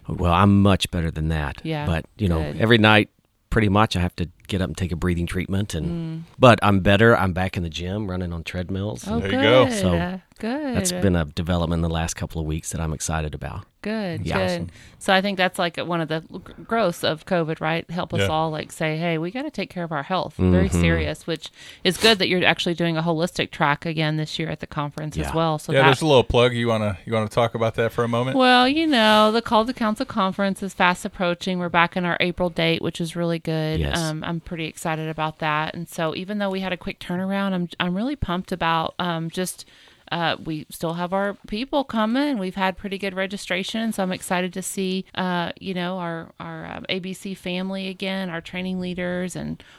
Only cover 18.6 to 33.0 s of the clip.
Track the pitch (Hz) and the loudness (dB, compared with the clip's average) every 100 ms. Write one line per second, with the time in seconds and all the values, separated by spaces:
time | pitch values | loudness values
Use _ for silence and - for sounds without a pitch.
18.6 | - - 160 156 170 160 170 247 302 - | -8 -4 -2 0 -2 -2 -4 -6 -6 -6
19.6 | 185 180 170 156 143 185 - - - 90 | -8 -8 -6 -6 -2 -4 -4 0 4 4
20.6 | 185 87 85 165 151 156 - 160 - - | 4 4 2 2 -2 -6 -6 -8 -8 -18
21.6 | - - 185 170 220 214 165 180 - 170 | -20 -4 -2 4 4 4 2 4 4 2
22.6 | - 170 170 160 170 156 180 - 127 - | 0 0 0 0 0 0 0 -2 -4 0
23.6 | 151 147 170 156 156 156 156 - 160 160 | 0 0 -2 -2 -2 -2 -4 -6 -6 -8
24.6 | - - 147 - 156 156 147 160 165 151 | -8 -6 -6 -8 -8 -6 -4 0 0 -2
25.6 | - 139 156 156 160 135 110 120 123 120 | 0 4 4 4 6 4 6 4 4 4
26.6 | 117 110 104 95 - 110 107 - 117 117 | 0 2 0 -4 -2 -2 0 2 0 2
27.6 | 113 - 117 - 117 117 127 269 254 247 | 0 0 0 0 0 0 0 4 6 6
28.6 | 254 294 330 254 214 214 214 226 226 226 | 4 2 2 4 6 6 6 2 2 2
29.6 | 226 254 220 220 269 226 190 190 196 190 | 2 0 -2 -2 -4 -2 0 0 -2 -2
30.6 | 196 - 180 180 202 - 180 175 - 180 | -6 2 2 2 -4 -4 -2 -2 -2 -2
31.6 | 175 175 170 190 180 170 175 170 180 170 | 0 2 2 2 -2 0 -2 0 -2 0
32.6 | 165 165 - - | 0 0 -2 -4